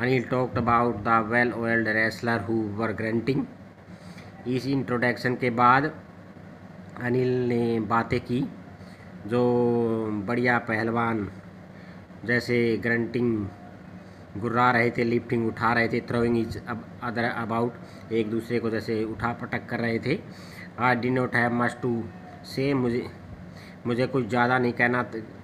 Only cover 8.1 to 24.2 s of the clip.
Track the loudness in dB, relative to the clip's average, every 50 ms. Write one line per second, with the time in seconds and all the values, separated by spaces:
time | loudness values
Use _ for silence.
8.1 | 0 -2 0 0 -2 -2 -2 -2 -6 -12 -18 -18 -18 -18 -18 -18 -18 -18 -20 -18
9.1 | -18 -14 -6 0 2 4 4 4 4 4 4 4 4 2 2 2 0 0 0 -2
10.1 | -2 -2 -2 -2 0 2 4 4 4 2 2 0 -2 0 0 0 0 0 0 0
11.1 | 0 -2 -2 -4 -8 -12 -18 -18 -18 -18 -20 -18 -18 -18 -18 -18 -18 -18 -18 -18
12.1 | -16 -12 -4 0 0 0 2 2 2 2 4 2 2 0 0 0 0 2 0 0
13.1 | 0 0 2 2 2 0 -2 -4 -8 -12 -18 -18 -18 -18 -18 -18 -18 -18 -18 -18
14.1 | -18 -20 -20 -12 -10 -6 -4 -2 2 4 4 6 6 6 4 2 2 2 0 2
15.1 | 2 0 0 0 0 0 0 0 0 0 2 2 4 4 2 2 2 -2 -2 0
16.1 | 0 2 2 2 2 2 0 -2 -4 -8 -8 -8 -8 -8 -8 -12 -14 -8 -6 -4
17.1 | -2 0 0 0 0 -2 -4 -2 0 0 0 0 -2 -6 -16 -18 -18 -18 -8 -2
18.1 | 0 2 2 2 0 -2 -2 0 -2 0 0 0 -2 -2 -2 -2 -2 -2 -2 -4
19.1 | -4 -4 -2 -4 -2 -4 -6 -6 -6 -6 -6 -4 -4 -2 0 0 0 0 0 0
20.1 | -2 -2 -2 -12 -16 -16 -16 -16 -16 -16 -16 -14 -4 0 2 4 4 4 2 2
21.1 | 2 2 2 2 2 2 2 4 2 2 0 0 0 -2 -2 -2 0 -2 -4 -6
22.1 | -10 -14 -16 -16 -18 -18 -16 -8 -4 0 0 2 2 2 2 2 0 0 -4 -4
23.1 | -10 -14 -16 -16 -16 -16 -16 -16 -16 -18 -18 -18 -18 -8 -2 -2 2 2 2 2
24.1 | 2 0